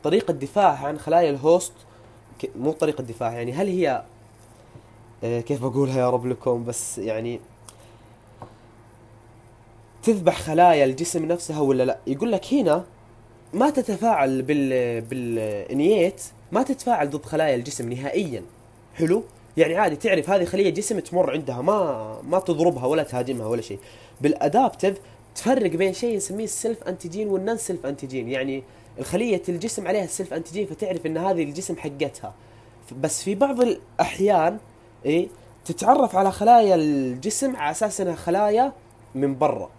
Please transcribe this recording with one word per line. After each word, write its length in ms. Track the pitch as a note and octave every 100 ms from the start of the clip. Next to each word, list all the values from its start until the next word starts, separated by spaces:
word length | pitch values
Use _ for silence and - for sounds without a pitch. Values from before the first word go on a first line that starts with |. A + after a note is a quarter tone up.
طريقة 300 | D3+ G3 G3+
دفاعها 540 | D3 C#3 G#3 F#3+ C#3 C#3
عن 120 | D3+
خلايا 320 | - E3 E3
الهوست، 420 | C#3 D3 F3 - - - - - - - -
ك-، 80 | C3 -
مو 160 | C#3
طريقة 300 | D#3 D#3 D3+
دفاع، 300 | B2 A2+ A#2
يعني 200 | A#2 A#2+
هل 160 | C#3 G3+
هي، 340 | F#3 D#3 B2 - - - - - - - - - - - -
آه، 160 | A2+ A#2+
كيف 240 | A#2 C#3
بقولها 340 | B2 A#2+ C3+ C3
يا 120 | B2
رب 160 | B2 B2
لكم، 380 | B2 C3 A#2+
بس 340 | A#2+ A#2 - -
يعني 420 | G#2 A2 A#2 A#2+ - - - - - - - - - - - - - - - - - - - - - - - - - -
تذبح 380 | - G#3 E3+ -
خلايا 440 | - D#3 F3 D#3
الجسم 400 | C3+ C3 E3+ E3+
نفسها 360 | D#3+ F3 - D3+
ولا 220 | C#3 B2+
لا؟ 160 | B2+ - -
يقول 260 | C3+ A#3
لك 220 | G3 -
هنا 300 | C#4 F#3 G#3+ - - - - - - -
ما 160 | - C#4+
تتفاعل 720 | D4 A3+ F#3 A3+ F#3 C3+ C3
بال-، 580 | C3 D3 C3+ C3 A#2+ A#2+
بالانيات، 1200 | A#2 B2+ A#2+ A2+ G#2+ G#2 - C3 D#3+ G#3+ F3 - - - -
ما 100 | G3
تتفاعل 480 | C4 C4+ - G#3 D3
ضد 140 | C#3+
خلايا 300 | - D#3 D#3
الجسم 380 | B2+ B2 - A#2
نهائيا. 500 | B2 C#3 - F3+ A2+ F2 - - - -
حلو؟ 280 | - E3 G3+ - - - -
يعني 200 | D#3 E3+
عادي 200 | G3+ D3+
تعرف 340 | A3+ F3+ D#3
هذه 140 | G3
خلية 260 | F3 F#3+ G3
جسم 280 | D3+ G#3 G#3
تمر 320 | - F3 E3+
عندها، 320 | C#3+ B2+ B2
ما، 540 | D#3 G#3 E3 A#2+ A2 A2
ما 160 | B2 F3+
تضربها 480 | F#3 D3+ E3+ E3 B2+
ولا 160 | D#3
تهاجمها 440 | C#3+ B2 B2 B2 G#2+
ولا 160 | A#2+
شيء. 160 | - G2 - - - -
بالادابتيف 800 | D3 - D3 A3 B3 - F#3+ G3 - - - -
تفرق 300 | G#3+ C4 G3
بين 220 | E3 F#3+
شيء 240 | F3+ A#3+ G#3
نسميه 280 | - G3
السيلف 380 | G#3+ - A3+ A3+
أنتيجين 460 | - F3+ E3+ F#3 G#3+
والنون 280 | F#3+ F#3+ A3+
سيلف 300 | - F3 C3+
أنتيجين. 420 | C#3 C3 C3 A#2
يعني 340 | C3 C3+ C3+ B2+ - - -
الخلية 440 | F3 F3+ A#3 F3+ F3
الجسم 400 | F3 A3 - F3+
عليها 160 | G#3
السيلف 300 | F3+ - F3+
أنتيجين، 320 | D#3+ E3 F3 G3
فتعرف 400 | D#3 G3 E3+ D#3+
إن 100 | D#3+
هذه 260 | F#3 F3
الجسم 340 | D3 D3 F#3+ E3
حقتها. 580 | D#3 C#3 C#3+ - F#2+ - - - - - -
ف-، 80 |
بس 280 | B2+ D#3 -
في 120 | F#3+
بعض 260 | G3 C#4 B3
الأحيان، 1000 | A#3+ - - - - - G3 F#3 D#3+ G#3+ - - - -
إيه، 240 | C#3 E3 F#3 - - -
تتعرف 520 | - E3+ G3+ D4 A#3+ F#3
على 160 | G3
خلايا 420 | - G#3 A#3+ G#3
الجسم 840 | F3 D3+ C#3+ C3 B2+ E3+ - C4+ B3+
على 140 | D3
أساس 300 | D#3 G#3+ G3
إنها 140 | F#3
خلايا 580 | D#3+ - F#3 G#3 G#3+ C4+ - - - -
من 240 | C3 C#3 C3
برا. 320 | C#3+ A2+ F2+